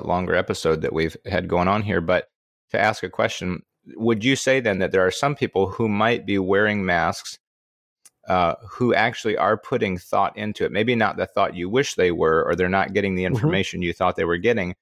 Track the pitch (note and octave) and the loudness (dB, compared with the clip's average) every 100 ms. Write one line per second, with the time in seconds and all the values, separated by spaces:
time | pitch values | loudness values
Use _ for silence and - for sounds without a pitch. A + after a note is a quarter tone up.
0 | - F2 F2+ F2 F#2+ G2 E2 D#2+ D#2 D#2 | 0 -2 0 0 0 -2 0 0 0 -2
1 | D#2+ - F#2+ F#2 F2 F2+ F2+ G#2 G#2 F#2 | -2 -4 -4 -4 0 0 2 0 0 -2
2 | E2 F2+ - _ _ _ _ G#2+ G#2 A2 | 0 0 -2 _ _ _ _ 0 0 0
3 | F#2+ - A2+ - F#2 F2 - _ - - | -4 -2 -2 -2 -6 -6 -10 _ -20 -4
4 | A2+ A2+ A#2+ C3+ - C3 A#2 F#2+ F2+ F#2+ | 0 2 2 2 2 2 2 0 2 2
5 | F#2 - C#3+ D3 A2+ F#2 F#2+ - A2+ G#2 | 2 2 -2 -2 -2 0 0 0 -2 2
6 | A2 A#2 F#2+ G2+ F#2 G2 G#2+ G#2 F#2 E2+ | 0 0 0 -2 2 2 2 0 0 0
7 | E2 - - - _ _ _ _ _ _ | 0 -2 -10 -18 _ _ _ _ _ _
8 | _ _ - F#2 E2+ - G#2 - B2 F#2+ | _ _ -2 2 2 0 -8 -2 0 2
9 | A2+ A#2 A2+ G2 F#2 G#2+ - B2 G#2+ F2+ | 2 0 -2 0 2 0 -2 -2 -2 -4
10 | - G2+ G2 G#2 G#2+ - F2 F#2+ A2+ A#2 | -2 0 0 -2 -8 -4 -2 0 0 2
11 | G#2+ - F2 - F#2+ F2 F2 A#2+ C#3+ - | 0 0 -4 0 -2 -2 -2 -2 0 2
12 | F2+ E2+ D#2+ D#2+ - E2+ F2+ F#2+ C2+ G2+ | 2 2 2 2 2 0 0 0 0 0
13 | G2 F#2 F#2 A#2 D3+ F#3+ F#3 F2+ F2 - | 0 0 -2 0 0 0 -2 -4 -6 0
14 | F2+ F2+ E2+ F2 A2 A2+ F2+ F2+ | -2 0 0 0 0 0 -2 -8